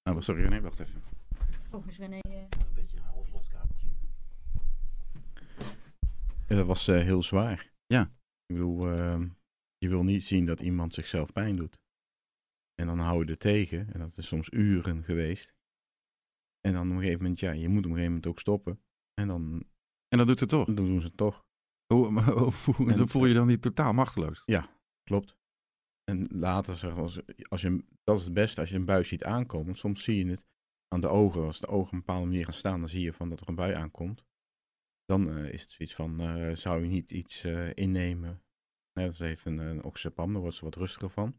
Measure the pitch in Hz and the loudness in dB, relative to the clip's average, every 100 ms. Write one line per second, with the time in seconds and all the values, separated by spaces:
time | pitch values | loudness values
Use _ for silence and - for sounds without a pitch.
0 | 92 80 90 85 92 107 87 - - - | -2 -2 0 4 4 4 0 -4 -4 -8
1 | - - - - - - - 214 185 185 | -8 -8 -6 -2 0 0 -4 -10 -10 -10
2 | 190 190 190 190 190 - - - - - | -10 -8 -8 -8 -2 0 2 2 2 0
3 | - - - - - - - - - - | -2 -2 -2 -2 -2 0 0 2 4 4
4 | - - - - - - - - - - | 0 -2 -8 -6 -2 4 4 4 2 0
5 | - - - - - - - - - - | -2 -4 -8 -10 -12 -10 -10 -10 -14 -2
6 | - - - - - 104 90 92 - 87 | -2 0 -2 -2 2 4 4 2 4 4
7 | 87 92 - 98 117 120 - _ - 123 | 6 2 4 2 2 -2 -10 _ 0 2
8 | 82 - _ _ - 87 87 87 90 85 | 2 -4 _ _ -6 -2 -2 0 0 0
9 | 87 85 87 87 _ _ _ - 92 90 | 0 -2 -4 -8 _ _ _ -6 0 2
10 | 92 98 - 95 85 80 90 87 85 - | 4 2 2 2 2 0 -2 -2 -2 -6
11 | - 87 76 98 107 92 78 - _ _ | -4 -2 -2 -2 -2 -2 -4 -10 _ _
12 | _ _ _ _ _ _ _ - 85 85 | _ _ _ _ _ _ _ -6 -2 0
13 | 85 87 80 78 104 104 90 85 104 87 | 2 0 0 0 2 2 0 -4 -6 -8
14 | 82 - 80 80 - 117 104 90 87 82 | -8 -10 -6 -4 -2 2 4 4 0 -4
15 | 80 82 80 92 - _ _ _ _ _ | -2 -2 -2 -4 -10 _ _ _ _ _
16 | _ _ _ _ _ _ 98 90 90 92 | _ _ _ _ _ _ -2 0 0 0
17 | 92 87 90 87 90 78 85 104 90 85 | 0 0 -2 -2 -2 -2 2 2 2 0
18 | 85 85 82 - - 101 85 98 _ _ | 0 -2 -4 -4 0 0 -2 -10 _ _
19 | _ - 101 87 80 82 - _ _ _ | _ -4 -4 -4 -4 -8 -10 _ _ _
20 | - 120 120 127 117 156 113 101 92 92 | 2 4 6 4 4 2 2 0 2 0
21 | 85 - 107 - _ _ _ _ - 117 | 0 0 -2 -2 _ _ _ _ 2 4
22 | 110 107 113 117 120 - - 127 120 110 | 4 4 4 4 2 0 0 2 4 4
23 | 123 131 127 120 120 120 123 - 135 120 | 4 6 6 8 6 4 2 0 2 2
24 | 127 - 78 80 - 98 - _ _ _ | 2 0 -4 -4 0 0 -2 _ _ _
25 | - 101 101 _ _ _ _ _ _ _ | -2 -2 -2 _ _ _ _ _ _ _
26 | - 92 - 90 90 95 98 85 90 85 | -6 -4 -4 -2 0 0 -2 -6 -6 -4
27 | 87 90 - - - 87 90 90 - _ | -6 -8 -14 -16 -8 -4 0 0 -4 _
28 | - 104 87 92 110 - 85 95 90 95 | 2 2 2 2 2 0 -4 -2 2 2
29 | 90 85 - 120 123 80 85 92 107 101 | 2 -4 -4 -4 -2 -4 -6 -6 -6 -4
30 | - 104 90 92 - _ _ _ - 90 | -2 0 0 -2 -8 _ _ _ -6 -2
31 | 76 98 101 85 78 - - 101 92 90 | 4 6 4 4 -2 -4 -2 -2 0 -4
32 | 90 90 90 90 82 - 98 90 80 92 | -4 -4 0 -2 -2 -4 -4 -4 -4 -4
33 | 85 - 85 82 - 82 90 80 80 - | -4 -4 -8 -8 -6 -4 -2 -2 -6 -8
34 | 87 117 _ _ _ _ _ _ _ _ | -8 -10 _ _ _ _ _ _ _ _
35 | - 95 85 78 73 - - - 80 - | 2 2 2 -2 -6 -10 -14 -12 -10 -8
36 | 82 82 82 85 82 82 92 82 87 92 | -6 -4 -4 -4 -4 -4 -2 0 0 -2
37 | - 87 - - 85 85 85 - 95 92 | -4 -8 -10 -8 -6 -4 -4 -2 0 0
38 | 90 87 85 87 _ _ _ _ _ 90 | 0 -4 -8 -12 _ _ _ _ _ -6
39 | 90 85 82 80 82 80 80 80 78 - | -4 -4 -6 -6 -6 -4 -4 -6 -8 -10
40 | 82 - 87 101 87 - 78 85 92 - | -10 -6 -4 -2 -4 -8 -10 -6 -8 -6
41 | 92 - 110 | -8 -6 -6